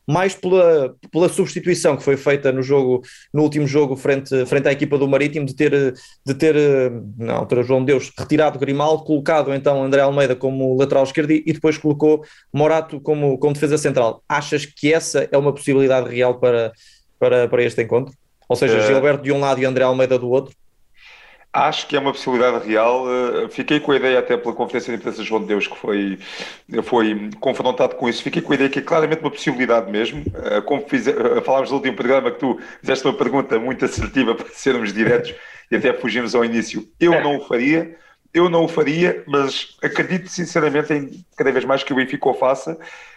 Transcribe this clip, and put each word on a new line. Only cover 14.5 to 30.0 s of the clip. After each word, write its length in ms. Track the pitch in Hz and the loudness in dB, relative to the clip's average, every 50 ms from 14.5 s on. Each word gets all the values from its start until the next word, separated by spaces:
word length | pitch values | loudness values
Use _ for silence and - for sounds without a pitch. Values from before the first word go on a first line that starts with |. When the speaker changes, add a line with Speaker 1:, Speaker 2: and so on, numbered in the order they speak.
| 151 139 143 | -4 -4 -4
Speaker 1:
que 280 | - _ - - 147 160 | -8 _ -2 0 2 2
essa 360 | 165 160 - - 143 139 - | 2 0 0 -2 -2 0 2
é 60 | - | 0
uma 160 | 139 143 143 139 | 2 2 2 -2
possibilidade 600 | 143 - 147 135 135 139 131 131 131 120 120 120 | -2 -2 0 2 4 4 4 4 2 0 -2 -2
real 260 | 120 123 123 123 123 | 0 0 0 2 2
para, 340 | 123 123 120 117 117 110 - _ _ - _ _ _ _ _ | 2 2 2 2 0 -2 -6 _ _ -20 _ _ _ _ _
para, 300 | _ 123 127 123 123 120 | _ 2 2 4 4 2
para 160 | 117 123 120 120 | 2 2 2 2
este 180 | 117 117 - | 2 0 -2
encontro? 320 | 120 107 113 120 135 139 - _ _ _ _ _ _ - | -2 0 0 0 0 -4 -10 _ _ _ _ _ _ -4
Ou 60 | 123 | -2
seja, 220 | - 143 127 110 107 | 0 2 2 4 4
Speaker 2:
Eh, 80 | 107 | 4
Speaker 1:
Gilberto 360 | 107 135 135 135 147 143 139 131 | 4 4 4 4 2 0 0 -2
de 80 | 139 | -2
um 80 | 139 139 | -2 0
lado 220 | 139 139 135 127 | 0 0 0 0
e 40 | 131 | 0
André 200 | 131 131 127 131 | 0 2 2 2
Almeida 340 | 127 127 131 131 127 131 123 | 2 2 2 2 2 2 0
do 100 | 123 120 | 0 0
outro? 240 | 127 139 139 - - _ _ _ _ _ _ _ _ - - - - - - - - _ _ _ - | 0 0 -2 -4 -12 _ _ _ _ _ _ _ _ -20 -20 -20 -20 -20 -20 -20 -20 _ _ _ -2
Speaker 2:
Acho 300 | 127 131 151 151 - - | 0 0 0 0 -4 -6
que 100 | - 147 | -4 -4
é 40 | 143 | -2
uma 120 | 135 139 | -2 -2
possibilidade 560 | 127 - - 131 127 120 123 127 117 113 - | -4 -4 -4 -2 0 2 2 2 2 0 -2
real. 380 | 107 110 110 113 117 123 127 127 | 0 2 2 4 2 2 0 0
Eh, 400 | 127 127 127 127 120 - 82 113 107 | -2 -2 -2 -2 -2 -2 -2 -4 -4
fiquei 300 | - 135 127 - 147 147 | -6 -8 -2 0 -2 0
com 120 | 147 147 | 2 2
a 40 | 139 | 0
ideia 220 | 131 131 131 127 | 2 2 2 2
até 180 | 123 123 - 123 | 2 2 0 -2
pela 200 | 117 - 117 110 | -2 -2 -4 -4
conferência 360 | - 120 101 - 120 101 - | -4 -4 -4 -4 -6 -4 -6
de 60 | 117 104 | -8 -6
imprensa 220 | - 127 101 107 | -6 -8 -8 -8
de 60 | 104 | -6
João 120 | 101 110 110 | -4 -2 -2
de 80 | 101 | -2
Deus, 200 | 98 104 101 95 | -2 -2 -2 -2
que 100 | - - | -4 -8
foi, 400 | - - - 104 101 101 98 95 - - - - - - - - - _ - - 113 | -6 -4 -2 -2 0 -2 -2 -4 -8 -12 -16 -14 -14 -14 -14 -16 -20 _ -8 -6 -6
foi 480 | - - 127 117 110 107 107 104 104 107 104 - | -4 0 0 2 2 2 0 -4 -6 -10 -10 -6
confrontado 560 | - 135 127 - 131 127 123 - 131 127 - | -4 -4 -4 -2 -2 -2 0 0 0 -2 -2
com 140 | - 131 120 | -4 -4 -4
isso. 140 | 113 - - | -4 -4 -8
Fiquei 180 | 160 - 170 | -6 -6 -4
com 120 | 160 - 147 | -2 -2 0
a 20 | |
ideia 140 | 127 139 135 | 0 0 0
que 80 | 139 143 | -2 -4
é 20 | |
claramente 400 | 139 - 175 160 156 147 - - | -4 0 0 0 2 0 -2 -4
uma 80 | - 143 | -4 -6
possibilidade 640 | - - - 160 131 123 127 117 117 117 101 101 | -8 -6 -4 -4 -2 -2 0 2 2 2 0 0
mesmo. 320 | 104 104 | -2 -2